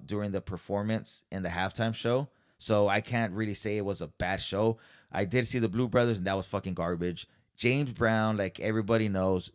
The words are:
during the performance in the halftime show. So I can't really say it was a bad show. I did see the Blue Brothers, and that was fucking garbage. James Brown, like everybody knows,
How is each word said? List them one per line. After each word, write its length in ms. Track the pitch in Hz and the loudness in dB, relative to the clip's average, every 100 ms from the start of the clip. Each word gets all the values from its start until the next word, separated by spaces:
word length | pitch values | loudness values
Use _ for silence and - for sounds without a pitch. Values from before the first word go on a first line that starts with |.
| - | -8
during 260 | 104 104 | -4 -2
the 100 | 95 | -4
performance 840 | - 90 - 101 104 110 110 - _ | -4 -10 -4 -2 0 -2 -6 -16 _
in 120 | 95 | -6
the 60 | 90 | -4
halftime 440 | 87 95 - 113 | -2 -2 0 -2
show. 360 | 113 117 127 143 _ _ _ | 0 0 0 -2 _ _ _
So 300 | - 104 101 | 0 4 4
I 140 | 104 | 2
can't 320 | - 120 110 | 0 0 0
really 220 | 92 107 98 | -2 -4 -4
say 220 | 107 104 | -4 -2
it 80 | 98 | -2
was 160 | 92 | -4
a 60 | 82 | -8
bad 320 | - 90 95 | -6 -2 -2
show. 380 | - 98 113 113 - - _ | -2 0 2 0 -6 -20 _
I 140 | 90 98 | -2 0
did 220 | 123 117 | 0 0
see 100 | 127 | 0
the 100 | 113 | 0
Blue 200 | 107 127 | 2 2
Brothers, 320 | 123 120 104 | 4 4 2
and 80 | 92 | 0
that 100 | 98 | -2
was 80 | - | -2
fucking 300 | 98 95 87 | -4 -4 -2
garbage. 520 | 85 85 90 165 - _ _ - | -2 -2 -2 -4 -12 _ _ -2
James 340 | 120 135 139 | 0 2 0
Brown, 460 | - 117 110 110 107 | 0 2 4 2 2
like 220 | 95 - | -2 -2
everybody 500 | 107 110 104 113 107 | -2 0 2 2 2
knows, 400 | 95 95 92 - | 2 2 2 -2